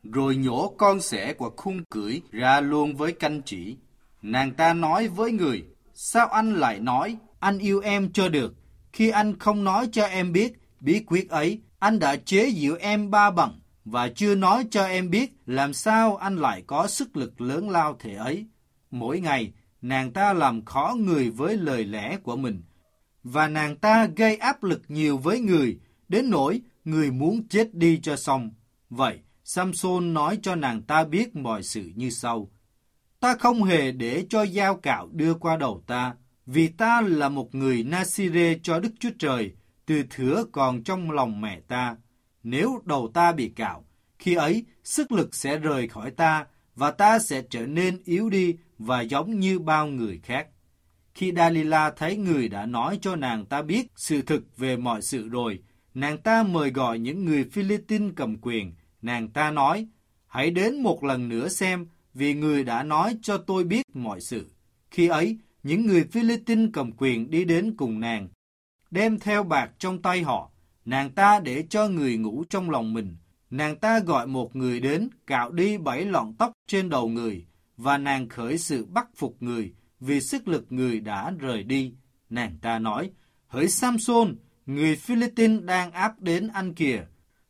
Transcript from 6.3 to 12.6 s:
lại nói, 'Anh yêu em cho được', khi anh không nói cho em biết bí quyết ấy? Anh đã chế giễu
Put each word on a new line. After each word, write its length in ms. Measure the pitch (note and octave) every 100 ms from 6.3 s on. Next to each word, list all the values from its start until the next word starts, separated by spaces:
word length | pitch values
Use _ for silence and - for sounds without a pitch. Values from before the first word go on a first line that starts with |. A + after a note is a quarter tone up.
| G#3+ A3
lại 260 | G3 B2+ G2+
nói, 380 | A#2+ B2+ F#3 A3+ - -
'Anh 200 | F#3 G3
yêu 200 | G3+ G3
em 320 | G#3 G3+ F#3+
cho 180 | G3+ F#3
được', 260 | D3+ A#2 - - - -
khi 160 | - A3
anh 300 | G#3 G#3+ G3
không 240 | G#3+ G#3
nói 260 | G3 G3 B3
cho 140 | A3+ G#3
em 280 | F#3 F3+
biết 200 | F3 A#3 - _ _
bí 240 | C3+ G3+ -
quyết 220 | F3 F#3+
ấy? 320 | D#3+ D#3 A3 - -
Anh 200 | G3+ A3
đã 160 | D3 C#3+
chế 360 | - F#3+ C4
giễu 240 | F#3+